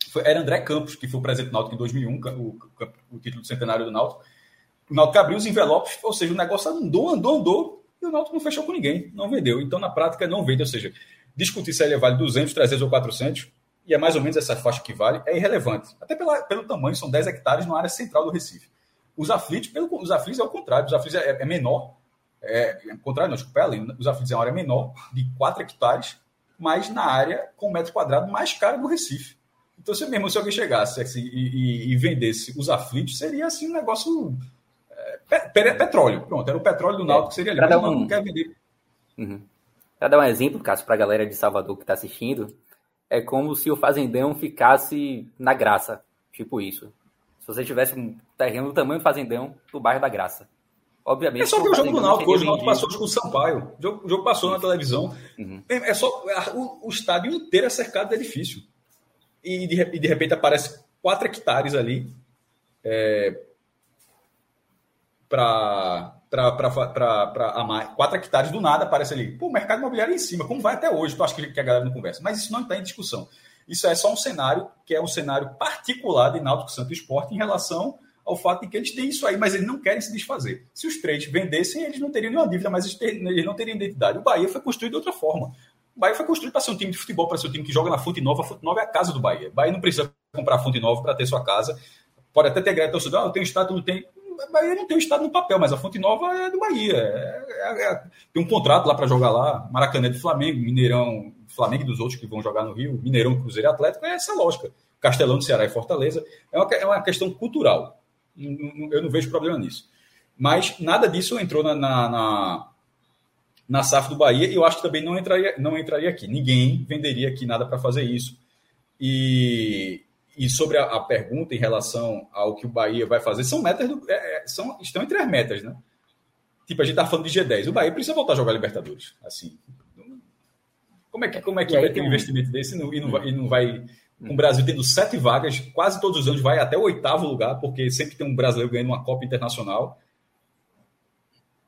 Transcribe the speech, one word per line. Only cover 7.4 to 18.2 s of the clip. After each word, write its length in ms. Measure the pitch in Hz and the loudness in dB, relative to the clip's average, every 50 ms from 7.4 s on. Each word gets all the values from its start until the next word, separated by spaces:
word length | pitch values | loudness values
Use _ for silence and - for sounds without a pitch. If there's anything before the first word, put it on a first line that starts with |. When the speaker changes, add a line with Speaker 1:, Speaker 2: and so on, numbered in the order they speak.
| 180 240 202 294 339 - - - _ _ _ _ | 4 4 2 2 2 -2 -8 -14 _ _ _ _
Speaker 1:
e 40 | 349 | -6
o 60 | 339 | -2
Náutico 240 | 311 302 302 - 330 | -2 -2 -2 -2 -4
não 80 | 320 311 | -6 -4
fechou 220 | 302 - - 311 | -4 -4 -4 -4
com 80 | 320 359 | -4 -4
ninguém, 380 | 330 165 143 156 180 - - - | -2 -2 -2 -2 -2 -4 -8 -10
não 160 | 202 202 202 | -8 -4 -2
vendeu. 320 | 269 247 147 127 117 131 | -2 0 2 2 0 0
Então, 180 | 143 135 175 180 | 0 -2 -4 -2
na 100 | 202 175 | -4 -2
prática, 380 | - 156 160 165 - - 185 170 | 0 0 0 0 0 -2 -4 -2
não 160 | 170 156 139 | -2 0 0
vende. 180 | 131 131 131 | 2 2 2
Ou 60 | 151 131 | 0 -2
seja, 240 | - 113 101 95 - - - - - _ _ _ _ | -4 -6 -8 -10 -12 -16 -20 -20 -20 _ _ _ _
discutir 380 | 135 190 180 - 208 147 165 | -4 -4 -4 -2 -4 -6 -4
se 120 | 160 - 156 | 0 2 2
a 40 | 143 | 2
ilha 100 | 147 123 | 4 4
vale 200 | 127 127 127 131 | 4 4 4 4
duzentos, 360 | 160 135 117 135 151 147 - | 2 2 2 0 0 0 2
trezentos 280 | 156 139 123 139 131 | 4 4 4 4 2
ou 80 | 135 127 | 2 2
quatrocentos, 600 | 135 127 123 117 - - 127 147 - - - - _ _ _ _ _ _ _ - | 2 2 2 0 -4 -4 -4 -4 -4 -4 -8 -14 _ _ _ _ _ _ _ 2
e 60 | 156 | 2
é 40 | 143 | 4
mais 200 | 160 165 160 147 | 6 4 4 4
ou 40 | |
menos 140 | 135 151 156 | 2 0 0
essa 180 | 156 135 - 117 | 0 0 0 -2
faixa 280 | - - 120 117 - | 0 0 0 0 0
que 120 | - - 95 | -2 -8 -4
vale, 280 | - 107 117 127 131 - | 0 2 2 2 2 0
é 120 | - 170 170 | -2 0 2
irrelevante. 580 | 196 202 233 175 127 123 110 104 - - - _ | 2 2 2 0 0 0 -2 -2 -4 -10 -20 _
Até 120 | - - 311 | -10 -8 -6
pela, 300 | 311 349 311 294 262 - | -2 0 0 0 0 0
pelo 220 | - 196 226 - | -2 -6 -6 -4
tamanho, 280 | - 226 143 127 - - | -6 -4 -2 -2 -2 -2
são 160 | - - - | -4 -4 -2
dez 160 | 127 151 165 | 0 0 0
hectares 400 | 185 - - - 127 139 156 180 | 0 -2 -4 0 0 0 0 0
numa 120 | 170 160 160 | -2 -2 -2
área 120 | 165 170 | -2 -2
central 360 | - - 240 - - 151 | -4 -8 -6 -2 0 0